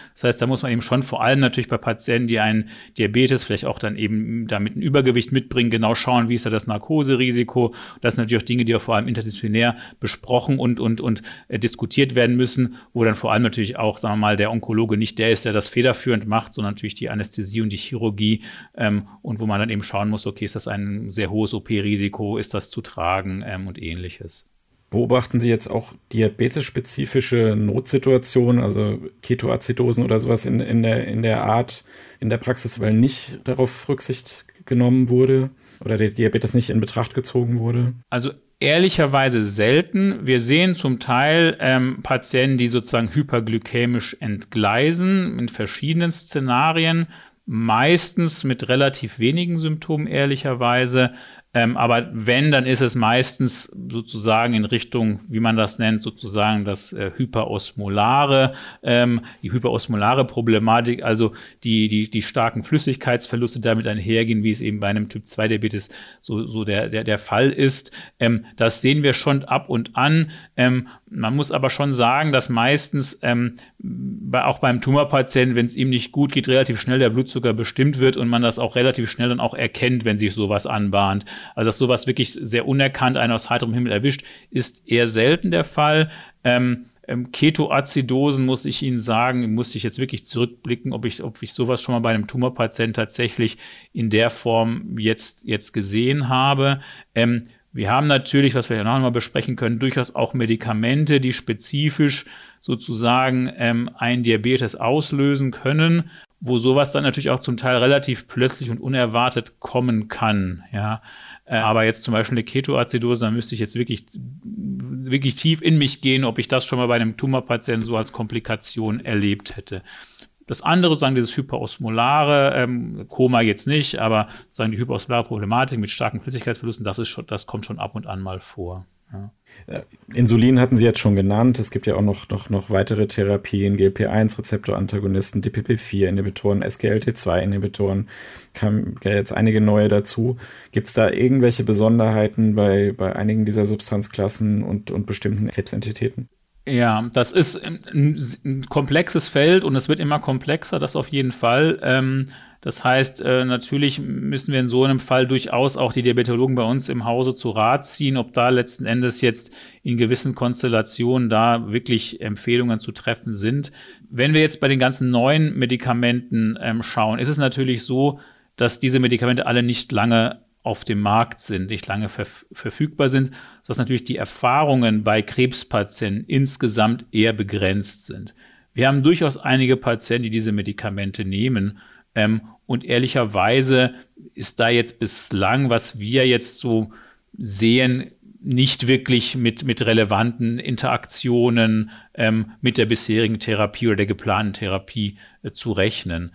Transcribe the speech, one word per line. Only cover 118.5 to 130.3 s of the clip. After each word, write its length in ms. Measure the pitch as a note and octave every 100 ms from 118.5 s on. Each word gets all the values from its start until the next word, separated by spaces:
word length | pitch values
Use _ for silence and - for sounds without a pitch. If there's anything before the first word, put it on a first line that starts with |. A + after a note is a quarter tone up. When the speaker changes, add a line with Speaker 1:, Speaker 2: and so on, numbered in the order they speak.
| A2 - - A2 A2+
Speaker 1:
erlebt 560 | - G#2+ G2+ G#2 - -
hätte. 260 | - F#2 - - - - - _ -
Das 160 | B2
andere, 300 | - F3 F3+
sozusagen 220 | D3+ C3+
dieses 220 | C3 A#2 -
hyperosmolare, 1200 | C3+ A#2+ A2+ - A2+ A2+ A#2+ D3 D3 C#3+ C#3 C3+
ähm, 500 | B2 B2 A#2 G#2 -
Koma 320 | - B2+ B2
jetzt 260 | A2+ G2+ -
nicht, 320 | D3+ C#3+ -
aber 300 | A2 A2 G#2 - -
sozusagen 260 | - A2
die 60 | G#2+
hyperosmolare 460 | A#2+ A#2 - A#2+
Problematik 540 | A2+ A2 G2+ A#2 C3 B2
mit 120 | G#2
starken 300 | - A2+ A2
Flüssigkeitsverlusten, 640 | - B2 A#2+ A2+ A#2 G#2+
das 140 | G#2 F#2+
ist 100 | A2+
schon, 180 | - -
das 200 | G2+ -
kommt 200 | G#2+ -
schon 120 | G#2
ab 160 | G2+
und 120 | G#2+ G#2
an 140 | F#2+
mal 200 | F#2+ F#2
vor, 460 | - - F2 F#2 F2+ _ _
ja. 180 | G2 G2+ - _ - -
Speaker 2:
Äh, 160 | - - _ -
Insulin 460 | - A#2+